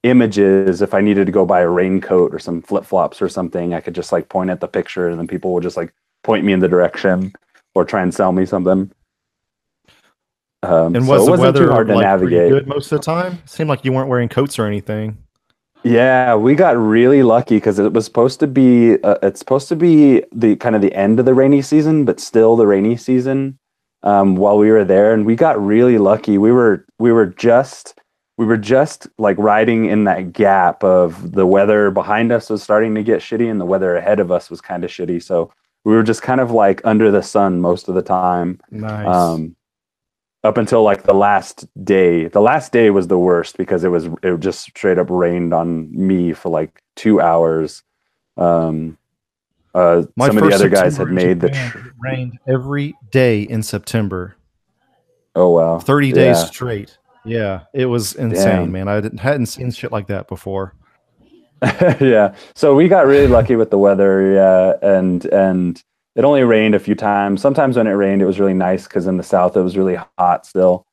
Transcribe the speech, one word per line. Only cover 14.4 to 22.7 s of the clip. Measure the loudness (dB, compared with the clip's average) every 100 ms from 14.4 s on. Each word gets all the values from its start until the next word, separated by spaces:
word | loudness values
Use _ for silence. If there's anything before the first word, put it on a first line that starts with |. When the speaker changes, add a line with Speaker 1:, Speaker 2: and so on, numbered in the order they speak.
| -4 -4
Speaker 2:
or |
anything. | -4 -4 -8 -8 -8 -12 _ _ _ _ _ _
Speaker 1:
Yeah, | 0 2 4 2 2
we | 2 2
got | 2 2 2
really | 2 4 4 4
lucky | 4 2 2 0
'cause | 0 0
it | 0
was | -2
supposed | -2 0 0 0
to | -2
be, | 2 4 4 4 2
uh, | 0 0
it's | -2 -4
supposed | -4 -4 -2
to |
be | -2 2 4 4 4 0
the, | -2 0 0
kind | 0
of | 0
the | 0
end | 0 0 2
of |
the | 2
rainy | 2 2 2
season, | 2 0 2 0
but | -2 -4
still | -2 2 4
the | 4
rainy | 4